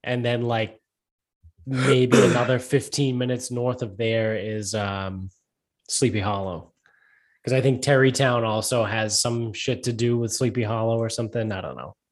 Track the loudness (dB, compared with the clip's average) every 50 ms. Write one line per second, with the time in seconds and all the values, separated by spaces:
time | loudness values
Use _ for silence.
0 | -4 -2 -4 -2 0 0 0 0 0 0 0 0 0 -2 -6 _ _ _ _ _
1 | _ _ _ _ _ _ _ _ _ -20 _ _ -8 -4 -2 0 4 4 6 6
2 | 6 6 8 8 8 6 4 2 2 2 0 0 0 0 0 0 0 0 -2 0
3 | 0 0 0 0 0 -2 -2 -4 -4 -6 -4 -2 -2 -2 -2 -2 -6 -8 -6 -4
4 | -2 0 0 0 0 0 -2 -2 -4 -4 -6 -6 -6 -4 -4 -2 -2 -2 -2 -4
5 | -4 -6 -6 -8 -10 -12 _ _ _ _ _ _ _ _ _ _ _ -6 -2 0
6 | 0 2 2 0 -2 -2 -2 -2 -4 -6 -8 -10 -12 _ _ _ _ _ _ _
7 | _ _ _ _ _ _ _ _ _ 0 0 2 4 2 2 2 2 2 4 6
8 | 6 4 4 2 0 2 2 0 0 0 -2 -2 -2 0 0 0 0 0 -2 -2
9 | -2 -2 -2 0 0 0 -2 -2 -4 -6 -6 -6 -2 -2 -4 -2 -2 -4 -2 0
10 | 0 0 2 0 -2 -2 -2 -2 -2 -2 0 -2 -2 -2 -2 -2 0 0 0 0
11 | -2 -4 -4 -4 -6 -4 -4 -4 -4 -4 -4 -6 -8 -10 -10 -12 -14 -16 -18 _
12 | _ _